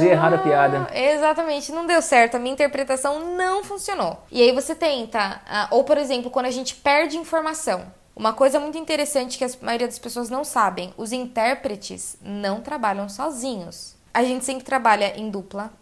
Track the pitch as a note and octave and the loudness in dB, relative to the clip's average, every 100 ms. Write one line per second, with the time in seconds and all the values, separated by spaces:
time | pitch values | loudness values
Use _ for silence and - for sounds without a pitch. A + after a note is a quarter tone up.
0 | F3 D#3+ D#3+ E3 D3+ C#3+ C#3 C#3 C3+ A#3+ | 6 6 6 4 4 4 4 2 -2 0
1 | C4+ D4+ D#4 D#4 D#4+ C#4+ C#4 D#4+ E4+ E4 | 2 4 2 2 -2 -4 -4 -4 2 2
2 | - B3 A#3 A#3+ B3 C4+ C#4+ C4+ C4+ C4 | 6 6 4 2 -2 0 0 0 -2 -2
3 | C#4 D4+ E4+ F4+ F#4 G4 G4 G4+ - F4+ | -2 -2 -4 -2 0 0 -4 -8 -6 -4
4 | F3 - - B3 A#3+ B3+ C#4 D#4+ D#4+ C4 | -4 -6 -4 4 6 4 -2 -2 0 0
5 | A3+ A3+ G3 - - G#3 - A#3+ C#4 D4 | -2 -2 -2 -6 -6 -4 2 2 4 2
6 | C4+ B3+ A#3+ B3+ B3+ B3 B3+ - C#4+ C#4+ | 2 -2 -2 -2 -2 -4 -6 -2 2 2
7 | D#4+ D#4+ D#4+ D#4+ D#4 D#4 B3 F#3 F3+ - | 2 -2 -2 -2 -2 -4 -2 -4 -6 -20
8 | _ - A3 A3 C4+ D4 D4+ D#4+ D#4+ D4+ | _ -4 -2 4 4 4 -2 -6 -2 -2
9 | D4 C4+ B3+ - B3 B3 A#3 A#3 A#3+ - | 0 -2 -4 -4 -6 -4 -6 -2 -4 -6
10 | A#3 A#3+ A3+ B3+ D4+ B3 G3+ F#3 F3+ - | -10 -8 -6 -6 -2 2 2 0 -8 -10
11 | G#3+ B3+ B3 A3+ A3+ C4+ C4+ G3+ - F#3 | -6 -6 -4 0 0 0 -4 -8 -10 -12
12 | - - G3 G3+ G3+ G#3+ B3+ D4 A3 G3 | -12 -12 -10 -4 -4 -4 -6 -2 -2 -2
13 | G3+ G3+ D4+ B3+ C4 G#3+ E3+ - - - | -6 -6 -6 -4 -6 -6 -10 -14 -18 -20
14 | _ - B3 B3+ B3+ C4 - C4 A#3 G#3 | _ 0 2 0 -4 -6 -2 2 4 4
15 | G3+ G3+ G#3+ G3 F#3 G3 G#3+ - | 2 -2 -6 -8 -8 -10 -10 -14